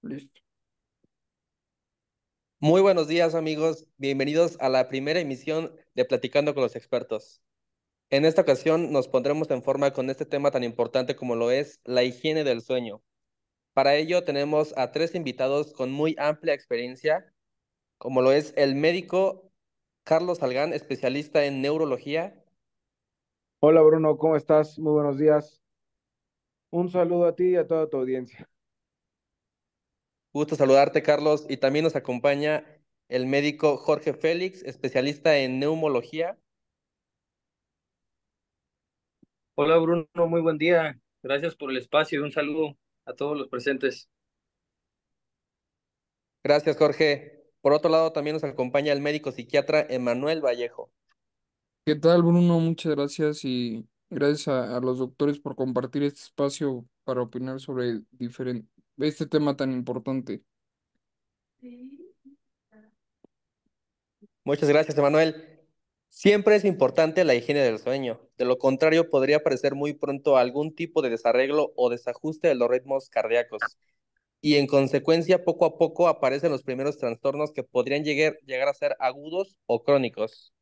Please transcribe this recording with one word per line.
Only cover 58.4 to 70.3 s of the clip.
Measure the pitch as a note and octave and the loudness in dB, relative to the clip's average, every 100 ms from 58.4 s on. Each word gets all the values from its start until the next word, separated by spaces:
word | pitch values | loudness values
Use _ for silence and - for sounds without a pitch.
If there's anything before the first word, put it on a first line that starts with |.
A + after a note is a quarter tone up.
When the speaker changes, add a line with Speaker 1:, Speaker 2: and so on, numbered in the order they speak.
| B2+ A#2+ G#2+ _ _ - | -8 -8 -10 _ _ -6
Speaker 1:
este | D3 D3+ D3+ | -4 -4 -2
tema | D3+ D3 C#3 | -2 0 -2
tan | C3+ | -4
importante. | B2+ B2 B2 A#2+ C3 B2 G2+ _ _ _ _ _ _ _ _ _ _ _ _ | -4 -6 -8 -6 -8 -6 -12 _ _ _ _ _ _ _ _ _ _ _ _
Sí. | B3 B3 B3+ C#4+ F#4 _ C4+ C#4+ _ _ _ A3 G#3+ _ _ _ _ _ _ _ _ _ _ _ _ _ - _ | -20 -20 -20 -20 -20 _ -20 _ _ _ _ _ _ _ _ _ _ _ _ _ _ _ _ _ _ _ -20 _
Speaker 2:
Muchas | - D3 D3 | -4 0 4
gracias, | D3 D#3 D3 | 4 2 2
Emanuel. | C#3+ D3+ D#3+ D#3 - _ _ _ _ _ _ | 2 4 2 -2 -16 _ _ _ _ _ _
Siempre | - G3 G#3 G3+ G#3+ | 0 4 4 6 4
es | G3 | 4
importante | F3 C3 - D#3+ D#3+ | 2 2 2 2 2
la | E3+ B2 | 2 2
higiene | A#2+ D3 | 2 2
del | C3 A2 | 2 0
sueño. | B2+ C3+ B2+ A2 _ _ | -4 -4 -6 -8 _ _
De | B2 | 0
lo | B2+ | 2
contrario, | C3+ C3 D#3+ D#3+ E3 | 2 2 4 4 2
podría | C#3+ C3+ D3 | 2 4 2
aparecer | D3+ C3 C#3+ C#3 | 2 0 -2 -2
muy | D3 | -6
pronto | C#3+ C#3+ C#3 D3+ | -6 -6 -4 2